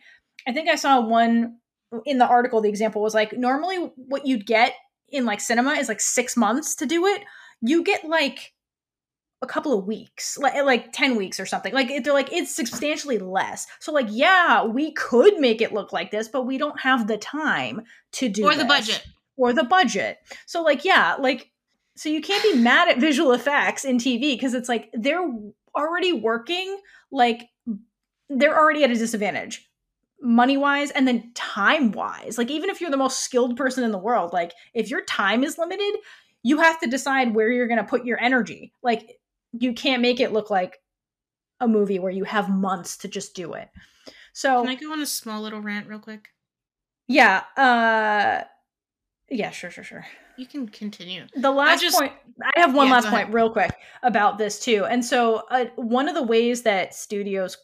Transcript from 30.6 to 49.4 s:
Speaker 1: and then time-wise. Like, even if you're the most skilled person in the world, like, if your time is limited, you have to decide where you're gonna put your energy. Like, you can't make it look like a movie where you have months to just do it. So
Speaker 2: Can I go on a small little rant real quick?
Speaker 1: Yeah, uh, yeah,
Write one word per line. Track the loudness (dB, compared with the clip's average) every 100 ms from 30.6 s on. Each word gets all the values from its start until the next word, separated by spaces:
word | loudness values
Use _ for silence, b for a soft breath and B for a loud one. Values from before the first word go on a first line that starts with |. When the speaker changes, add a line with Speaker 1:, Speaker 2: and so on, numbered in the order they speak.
| 2 0 -2
Speaker 1:
and | 2 2
then | 2 -4
time-wise. | -12 -10 0 2 4 2 0 -6 -8 -10 -6
Like, | -4
even | -2 -4
if | -4
you're | -4
the | 0
most | 0 -2
skilled | -2 0 0 0
person | -2 0
in | -2
the | -2
world, | -2 -2 0
like, | -2 -4 b b
if | -6 -4
your | -6
time | -4 -2 0 2
is | 0 -4
limited, | -6 -4 -4 -4 B B B B
you | 0 4
have | 4 4
to | -2
decide | -2 0 0 2 2
where | 2
you're | 2 0
gonna | 0
put | 0 -4
your | -2 -2
energy. | 2 2 0 -8 -18 _
Like, | -2 -2 -4 -20 _ _ _
you | -4 -4
can't | -2 -2 0
make | 0 2
it | 0
look | -2 -2
like | -2 -2 -8 _ _ _ _ _ _ _ _
a | 0
movie | 2 2 0
where | -4
you | -4
have | -4 -4 -2
months | -2 -2 -4 -8 -14
to | -12
just | -12 -12
do | -14 -12
it. | -14 -16 B B B B B B
So | -4 0 2
Speaker 2:
Can | 0
I |
go | -4 -8
on | -8
a | -6
small | -8 -10 -10
little | -10 -10
rant | -8 -8 -10
real | -18
quick? | -18 -20 _ _ _ _ _ _ _ _ 0
Speaker 1:
Yeah, | 6 6 4 -2 2
uh, | 4 4 2 2 2 2 0 0 -6 _ _ _ _ _ _ _ _
yeah, | -6